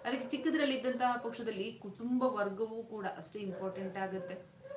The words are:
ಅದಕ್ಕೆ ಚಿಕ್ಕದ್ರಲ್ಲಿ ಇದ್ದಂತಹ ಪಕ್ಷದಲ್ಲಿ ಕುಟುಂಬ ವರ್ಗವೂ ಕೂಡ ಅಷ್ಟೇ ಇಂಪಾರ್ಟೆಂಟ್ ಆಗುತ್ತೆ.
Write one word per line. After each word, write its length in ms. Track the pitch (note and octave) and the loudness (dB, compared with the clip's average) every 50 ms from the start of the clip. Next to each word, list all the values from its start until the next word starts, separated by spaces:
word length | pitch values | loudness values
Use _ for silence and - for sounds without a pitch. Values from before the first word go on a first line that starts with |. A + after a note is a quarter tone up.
| - | -2
ಅದಕ್ಕೆ 240 | A#3+ C4+ - - - | -2 0 0 0 0
ಚಿಕ್ಕದ್ರಲ್ಲಿ 480 | D4 C4 - D#4+ D#4+ D#4 D4 C4 C4 | -2 2 2 2 4 6 4 4 4
ಇದ್ದಂತಹ 400 | A#3 A#3 B3+ A#3+ A#3 B3+ B3 A#3+ | 2 2 0 2 4 4 4 4
ಪಕ್ಷದಲ್ಲಿ 560 | A#3+ A3 A#3 - - G#3+ A3 G3+ F#3+ G3+ A3+ | 2 0 -4 -4 -2 -4 -2 -2 -2 -2 -4
ಕುಟುಂಬ 500 | A3+ - - G3 F#3+ A3+ A#3 B3 B3+ B3+ | -4 -6 -10 -10 -8 -6 0 2 4 4
ವರ್ಗವೂ 600 | C4 B3 G#3 G#3 G3+ G3 F#3+ G3+ A3+ A3 A3+ A3+ | 4 4 4 4 2 0 2 0 -2 -2 -2 -6
ಕೂಡ 240 | A3+ - A3 G#3 F#3+ - - | -6 -6 -6 -4 -4 -4 -4
ಅಷ್ಟೇ 220 | - E3+ - - G#3+ | -4 -8 -6 -6 -4
ಇಂಪಾರ್ಟೆಂಟ್ 580 | G3+ F#3 E3+ - F#3+ F#3+ F3+ F#3+ F#3+ F3+ - | -4 -4 -2 -2 -2 -2 -2 -2 -4 -4 -2
ಆಗುತ್ತೆ. 400 | G3 F#3+ F#3+ F#3+ F#3 F3+ F#3 F#3 - - - - - - - - | -2 -2 -2 -2 -4 -4 -6 -8 -8 -10 -14 -20 -18 -14 -12 -12